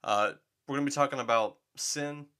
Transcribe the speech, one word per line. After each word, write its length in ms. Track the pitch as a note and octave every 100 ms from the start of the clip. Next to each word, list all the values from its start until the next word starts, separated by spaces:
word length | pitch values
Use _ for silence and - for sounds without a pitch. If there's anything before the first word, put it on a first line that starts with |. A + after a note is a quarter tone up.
Uh, 300 | - G#2 G#2 - _ _ -
we're 80 | C#3
gonna 100 | C#3+
be 60 |
talking 280 | C#3+ C#3 C3+
about 380 | A#2 A#2 G#2+ - _ -
sin 520 | - D3+ D3 D3 C#3+